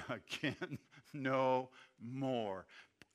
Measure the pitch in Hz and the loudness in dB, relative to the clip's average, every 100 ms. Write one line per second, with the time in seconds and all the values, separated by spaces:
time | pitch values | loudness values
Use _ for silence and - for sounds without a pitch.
0 | - 117 - - 147 - - 139 - - | -4 -8 -6 -2 -2 -2 -6 -8 -12 -20
1 | - 147 135 135 131 127 131 - - _ | -14 -4 2 4 6 4 2 -8 -20 _
2 | 113 131 135 123 107 95 85 - - _ | -8 -4 0 0 0 -4 -8 -18 -20 _
3 | - | -20